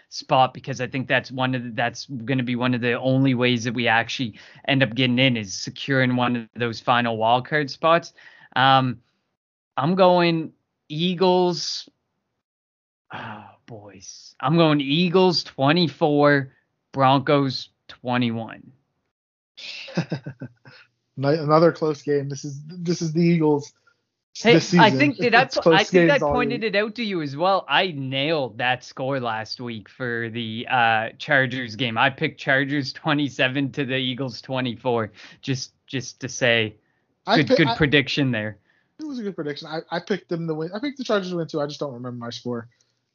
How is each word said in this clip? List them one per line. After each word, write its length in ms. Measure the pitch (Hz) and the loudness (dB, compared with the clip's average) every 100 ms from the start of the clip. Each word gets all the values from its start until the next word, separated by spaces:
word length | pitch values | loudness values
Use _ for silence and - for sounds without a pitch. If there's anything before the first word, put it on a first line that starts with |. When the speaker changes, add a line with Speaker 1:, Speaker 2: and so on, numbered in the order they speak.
| _ | _
Speaker 1:
spot, 440 | - - 135 127 | -12 0 2 2
because 280 | 131 139 131 | 0 -10 -8
I 60 | 123 | -8
think 200 | 139 127 | -6 -2
that's 240 | 131 113 | -2 -2
one 240 | 127 127 127 | -4 -2 -4
of 80 | |
the, 60 | 120 | -6
that's 360 | 113 120 120 - | -4 -4 -6 -12
gonna 380 | 127 113 131 | -10 -4 -2
be 140 | 123 120 | -2 -2
one 160 | 123 | 0
of 80 | 123 | 0
the 180 | 120 123 | -2 -2
only 340 | 131 131 135 | 0 2 2
ways 300 | 120 123 123 | 2 2 0
that 100 | 123 | -2
we 140 | 123 117 | -2 0
actually 500 | 113 117 - 117 - - - - | 0 -2 -8 -8 -10 -20 -10 -2
end 160 | 135 | 0
up 100 | 127 | 0
getting 260 | 117 127 123 | 0 0 2
in, 180 | 131 117 | 2 0
is 160 | 98 | -6
securing 640 | - - 123 - 135 127 123 | -10 -12 -10 -2 0 0 0
one 180 | 123 120 | 0 -2
of 120 | 110 110 | -8 -6
those 240 | 120 113 | -6 -4
final 340 | - 120 120 110 | 0 0 0 0
wild 320 | 110 123 123 | 2 0 0
card 240 | 151 139 | -4 -4
spots. 400 | - 160 170 165 - - - - - | -2 2 2 0 -18 -20 -20 -6 2
Um, 420 | 135 135 127 117 _ _ _ _ _ _ _ - | 6 6 4 -4 _ _ _ _ _ _ _ -4
I'm 180 | 147 190 | 0 4
going 560 | 185 175 170 165 156 - _ _ - | 6 6 4 0 -4 -12 _ _ -10
Eagles. 960 | 151 180 175 185 185 180 156 - - - _ _ _ _ _ _ _ _ _ _ _ - | -4 -2 2 2 4 2 -2 -6 -10 -12 _ _ _ _ _ _ _ _ _ _ _ -18
Oh, 320 | - 113 107 101 - - | -14 -14 -14 -18 -20 -20
boys. 720 | 110 101 98 - - - - | -20 -18 -20 -20 -20 -20 -4
I'm 180 | 131 170 | 2 4
going 240 | 160 147 | 6 4
Eagles 640 | 139 156 180 185 185 156 | 2 0 2 4 4 2
twenty-four, 1080 | - - 139 175 160 - 160 147 147 143 135 _ _ _ _ | -4 0 2 4 2 0 2 4 4 4 0 _ _ _ _
Broncos 760 | 135 131 139 151 143 135 - - _ - | 2 4 4 4 2 0 -4 -12 _ -20
twenty-one. 840 | - 123 123 120 113 110 - - - _ _ _ _ _ _ _ - | -12 -4 -2 -2 -4 -10 -16 -20 -20 _ _ _ _ _ _ _ -20
Speaker 2:
<laughs> 400 | - - - - - 143 139 - 131 _ - - _ _ _ - | -16 -16 -8 -6 -4 -6 -10 -16 -18 _ -20 -20 _ _ _ -4
Ni-, 100 | 139 165 | 0 0
another 360 | 147 156 165 | 4 6 4
close 300 | - 156 143 | 2 -4 -4
game. 280 | 147 143 139 | -2 -2 -2
This 160 | 139 147 | -8 -12
is, 160 | 139 151 | -12 -14
this 360 | 180 170 165 | -8 -6 -4
is 120 | 165 | -2
the 80 | 160 | 2
Eagles 520 | 170 170 151 143 - _ _ _ _ _ _ | 2 4 2 0 -2 _ _ _ _ _ _
Speaker 1:
Hey, 200 | - 220 | -2 4
Speaker 2:
this 200 | 165 - | 4 6
Speaker 1:
I 160 | 175 214 | 6 6
Speaker 2:
season. 100 | 131 | 6
Speaker 1:
think 180 | 285 190 | 2 2
that 180 | 175 233 | 4 4
I 60 | |
Speaker 2:
It's 120 | 262 - | 4 2
Speaker 1:
po-, 60 | |
Speaker 2:
close 200 | 175 180 | 6 6
Speaker 1:
I 20 | |
think 260 | 214 185 170 | 6 4 6
I 40 | |
Speaker 2:
games 100 | 269 | 4
all 80 | 147 | 2
Speaker 1:
pointed 300 | 147 240 240 | 0 -2 -2
Speaker 2:
year. 80 | 220 | -2
Speaker 1:
it 60 | 196 | -2
out 180 | 220 214 | -2 -4
to 80 | |
you 180 | 220 175 | -6 -4
as 140 | 147 139 | -6 -2
well. 300 | 180 190 - | 0 0 2
I 200 | 147 190 | 0 0
nailed 640 | 143 131 135 147 160 123 110 | -4 -6 -2 -2 -2 -4 -4
that 240 | 123 123 | -2 -2
score 360 | - - 131 135 | -6 -8 -4 -4
last 400 | 120 110 110 - | -4 -6 -8 -10
week 300 | 120 110 - | -10 -10 -14
for 400 | - 123 117 117 | -10 -6 -4 -6
the, 360 | 117 113 113 - | -6 -6 -8 -2
uh, 380 | 123 113 110 113 - | 2 4 2 -2 -6
Chargers 580 | - 139 127 127 117 110 | 0 2 2 -2 -8 -6
game. 220 | 123 113 | -4 2
I 120 | 135 | 0
picked 300 | 131 156 - | 0 -6 -4
Chargers 540 | 147 135 139 143 135 | 0 0 0 -4 -6
twenty-seven 800 | - 156 147 143 - 131 135 135 | -6 -2 -2 -2 0 0 0 -4
to 100 | 147 127 | -4 -4
the 120 | 131 | -4
Eagles 440 | 127 123 131 107 | -4 -4 -8 -10
twenty-four, 680 | - 131 127 107 127 117 101 - - - | -8 -6 -4 -4 -2 -2 -2 -10 -20 -10
just, 320 | - 131 - _ - | -6 -6 -8 _ -10
just 360 | 131 - - | -10 -10 -12
to 80 | 123 | -10
say 460 | - 123 117 107 - _ _ _ _ 185 | -2 2 2 0 -8 _ _ _ _ 0
Speaker 2:
I 100 | 240 | 0
Speaker 1:
good, 100 | 262 | 4
Speaker 2:
pi-, 60 | 254 | 2
Speaker 1:
good 120 | 190 | 2
Speaker 2:
I 80 | 233 | 2
Speaker 1:
prediction 560 | 147 143 131 - 135 | 2 2 2 -2 -2
there. 260 | 113 107 104 _ _ _ - | -2 -6 -10 _ _ _ -14
Speaker 2:
It 60 | 302 | -12
was 140 | 247 | -8
a 40 | |
good 120 | 202 175 | -8 -8
prediction. 320 | 147 143 160 | -8 -10 -10
I, 120 | 160 - | -10 -8
I 80 | 170 | -6
picked 300 | - 185 - | -4 -6 -6
them 180 | 170 165 | -6 -4
to 60 | |
win. 180 | 156 160 | -6 -6
I 60 | 208 | -8
picked 180 | 285 262 | -8 -8
the 60 | |
Chargers 280 | 247 208 180 | -2 -2 -2
to 40 | 175 | -6
win 120 | 160 | -4
too. 120 | 160 | -4
I 80 | 147 | -4
just 140 | 143 | -6
don't 120 | 147 | -8
remember 300 | 120 123 120 117 | -8 -12 -10 -12
my 40 | |
score. 400 | 117 123 120 117 _ _ _ _ | -10 -8 -8 -10 _ _ _ _